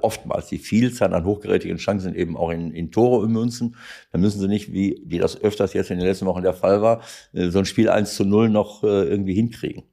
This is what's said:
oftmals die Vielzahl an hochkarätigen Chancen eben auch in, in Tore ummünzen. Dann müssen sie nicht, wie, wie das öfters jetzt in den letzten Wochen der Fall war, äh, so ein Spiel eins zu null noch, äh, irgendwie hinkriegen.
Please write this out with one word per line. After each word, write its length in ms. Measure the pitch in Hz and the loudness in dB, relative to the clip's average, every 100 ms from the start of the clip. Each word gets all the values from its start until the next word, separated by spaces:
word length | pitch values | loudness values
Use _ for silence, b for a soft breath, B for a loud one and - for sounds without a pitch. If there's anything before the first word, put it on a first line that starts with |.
oftmals 440 | 110 - - - - | -4 -4 -2 -2 -2
die 100 | 85 | -8
Vielzahl 520 | - 107 123 117 117 | 0 2 2 2 0
an 140 | 90 85 | 2 0
hochkarätigen 520 | 104 95 95 - 87 | -2 0 0 0 -4
Chancen 360 | - 98 92 | -2 -2 -2
eben 240 | 85 85 82 | -4 -4 -2
auch 140 | 85 | -4
in, 180 | 82 82 | -4 -6
in 200 | 85 80 | -8 -4
Tore 340 | 110 123 123 107 | 2 4 4 2
ummünzen. 500 | 113 117 120 117 B B B B | 0 -2 -2 -6 B B B B
Dann 100 | - | 0
müssen 180 | 101 101 | 0 2
sie 80 | 98 | -2
nicht, 240 | 104 - | -2 -2
wie, 280 | 92 98 - - | -2 -2 -2 -6
wie 100 | 87 | -2
das 240 | 92 - | -2 0
öfters 320 | 104 - 98 | -2 0 -2
jetzt 160 | 104 95 | -2 -4
in 80 | 90 | -2
den 80 | 90 | -2
letzten 200 | 95 95 | 0 -2
Wochen 160 | 90 | 0
der 100 | 92 | -2
Fall 300 | 90 95 101 | 0 2 2
war, 180 | 110 117 B B B | 4 0 B B B
äh, 160 | - 90 | -4 0
so 80 | 92 | 2
ein 80 | 98 | 0
Spiel 240 | - 110 | 2 2
eins 240 | 95 101 - | 2 0 -2
zu 100 | 98 | 2
null 240 | 104 113 | 4 4
noch, 340 | 107 101 - | 2 0 -2
äh, 40 | 107 | 0
irgendwie 460 | 101 85 101 95 | 2 2 0 0
hinkriegen. 520 | 92 117 - - 76 - | 0 0 -4 -10 -10 -16